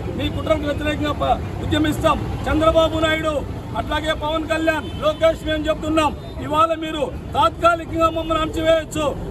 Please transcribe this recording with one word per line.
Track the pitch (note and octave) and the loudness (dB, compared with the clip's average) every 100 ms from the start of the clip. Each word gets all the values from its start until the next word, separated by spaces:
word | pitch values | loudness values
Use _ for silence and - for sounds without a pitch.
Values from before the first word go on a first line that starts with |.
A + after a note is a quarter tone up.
| - - | -4 -4
నీ | D4 | -4
కుట్రకు | - - - | -2 0 0
వ్యతిరేకంగా | D4 C#4 D4+ D4 D4 | 0 -2 -2 -2 -2
ప-, | - C4+ B3 - - | 0 0 0 -2 -6
ఉద్యమిస్తాం. | - D4+ D4+ - D#4+ - - - - | -2 0 2 2 2 2 -2 -4 -2
చంద్రబాబు | D4 D#4+ E4 D#4+ D#4+ | 2 4 4 4 2
నాయుడు, | D#4+ D#4 D#4+ D4 - - - - | 0 0 0 -2 -4 -8 -8 -6
అట్లాగే | A#3 D4+ D4+ | -4 -2 -2
పవన్ | D#4 D4+ D#4+ D#4 | -2 -2 -2 -2
కళ్యాణ్, | D#4+ D#4+ D#4 E4 - | -2 0 0 -2 -2
లోకేష్ | C#4+ D4+ D#4+ D#4+ D4+ | -2 4 4 2 -2
మేము | D#4 D4+ | -2 0
చెప్తున్నాం, | D#4 D4+ D#4+ D4+ - - - | -2 0 2 2 0 -10 -8
ఇవాళ | C4+ D4+ E4 | -2 2 2
మీరు | D#4+ D#4+ D#4 C4 - - | 2 -4 -4 -4 -6 -4
తాత్కాలికంగా | B3+ D#4+ - E4 E4+ D#4+ E4 E4 | 2 2 4 4 2 0 0 2
మమ్మల్ని | E4 D#4+ D#4+ | 2 0 0
అణచివేయొచ్చు, | D#4+ D#4+ D#4+ E4 D#4 D#4 D4 - - | 0 0 4 4 2 -2 -2 -2 -6